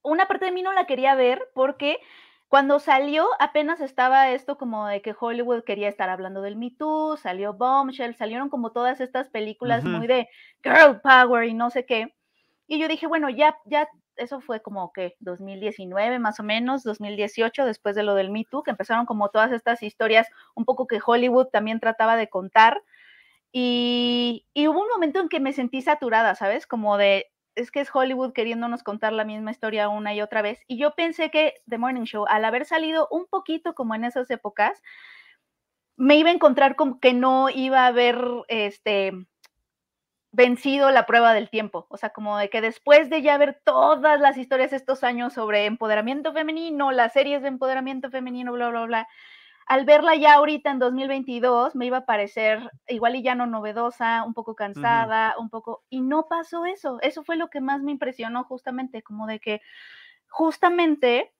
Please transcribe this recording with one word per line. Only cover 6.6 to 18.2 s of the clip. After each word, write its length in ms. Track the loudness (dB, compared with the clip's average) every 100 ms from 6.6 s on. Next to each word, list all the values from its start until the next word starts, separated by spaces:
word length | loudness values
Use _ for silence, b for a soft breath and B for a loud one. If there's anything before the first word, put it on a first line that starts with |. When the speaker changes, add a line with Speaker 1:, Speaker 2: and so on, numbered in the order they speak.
| -12
Speaker 1:
Too, 460 | _ -4 -2 -4 -6
salió 360 | -8 -6 -8
Bombshell, 640 | -2 0 0 0 -6 -10 -8
salieron 340 | -8 -8 -6
como 220 | -6 -6
todas 300 | -2 -2 -2
estas 280 | -6 -6 -8
películas 540 | -8 -10 -8 -2 -2
Speaker 2:
Ujú. 140 | -2 -4
Speaker 1:
muy 100 | 0
de 220 | 0 0 b b _
girl 380 | 2 8 8 6
power 440 | 6 6 8 2 0
y 80 |
no 160 | -2 -4
sé 140 | -4 -2
qué. 280 | -4 -4 _ _ _ _ _ _
Y 120 | -4
yo 80 | -4
dije, 200 | -4 -2
bueno, 220 | -2 -2
ya, 280 | 2 2 2 -4
ya, 240 | -2 -2 _ _ -14
eso 260 | -12 -12
fue 200 | -10 -10
como 320 | -10 -12 -10
que 220 | -8 -10 _
dos 200 | -14 -12
mil 180 | -14 -10
diecinueve 600 | -10 -10 -8 -4 -2 -2
más 200 | -4 -6
o 40 |
menos, 400 | -6 -4 -2 -4
dos 180 | -6 -8
mil 140 | -10 -6
dieciocho, 500 | -6 -2 -2 0 -4
después 300 | -2 -4 -2
de 80 |
lo 100 | 0
del 160 | 0